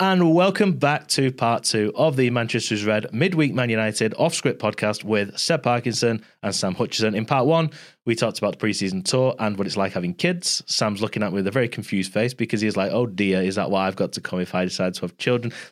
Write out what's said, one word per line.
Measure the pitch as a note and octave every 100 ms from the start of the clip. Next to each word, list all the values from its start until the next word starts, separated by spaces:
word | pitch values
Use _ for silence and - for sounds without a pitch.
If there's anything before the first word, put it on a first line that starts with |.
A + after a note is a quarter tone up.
and | F#3+ F#3 E3+
welcome | E3 F#3+ F#3+ G3+
back | C#3 C#3+ D3 -
to | - C3+
part | C3 A#2 A#2
two | - A2 G#2+
of | - D#3 C3+
the | B2
Manchester's | A#2+ A2+ A#2 - G#2+ G#2
Red | G#2+ -
midweek | A2 D#3+ E3+ C#3+
Man | G#2 B2
United | A2 A2 G#2+ A2 -
off-script | E3 - C#3 -
podcast | G#2+ - G#2+ G#2
with | G2 G#2+ G2+ -
Seb | - D#3
Parkinson | B2+ A#2+ A#2+ G#2+ A#2+ A2 - _
and | G2+
Sam | G2 G2
Hutchison. | F2+ A2+ - A2
In | G#2 A2+
part | C#3
one, | B2+ E3 D#3 - - _ -
we |
talked | A2+ A#2 -
about | G2+
the | F2
pre-season | G#2+ G2 G2 F#2
tour | F#2 B2+ C3 -
and | A2 G2
what | G2
it's | G#2
like | G2
having | F#2+ F2
kids. | F2 F3 F3 - -
Sam's | - - A2 G2+
looking | G#2+ A2
at | G#2
me |
with | G2 G2
a |
very | A#2+ A#2
confused | - - G2+ F#2
face | G#2+ A#2+
because | B2+ A#2 A2
he's | G#2+ F#2+
like, | G2
"Oh | A2
dear, | B2 F#2 G2 F#2
is | F#2 G2
that | F#2
what | F#2+
I've | F#2+ F#2
got | F#2
to | -
come | - F2+
if | F2+
I | F#2
decide | F#2 - F#2
to | F2+
have | F2 -
children?" | - B2 A#2 - -